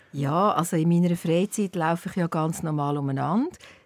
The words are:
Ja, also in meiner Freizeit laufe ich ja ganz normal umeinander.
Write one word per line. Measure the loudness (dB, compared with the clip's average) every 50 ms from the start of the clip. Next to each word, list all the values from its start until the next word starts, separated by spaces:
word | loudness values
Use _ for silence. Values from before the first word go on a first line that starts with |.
| -20 _ -8
Ja, | -4 -2 0 2 4 4 4
also | 4 2 0 0 0
in | 2 2 4
meiner | 4 4 4 2 2
Freizeit | 0 0 0 2 2 2 0 0 -2 -4 -2 -2
laufe | -2 0 0 0 -2 -4 -6
ich | -4
ja | -2 -2
ganz | -2 0 -2 -2 -2 -2 -4 -4
normal | -4 -2 -2 -2 -2 -2 -2
umeinander. | -2 -2 -2 -2 -2 0 0 0 -2 -2 -6 -10 -20 -20 -20 -20 _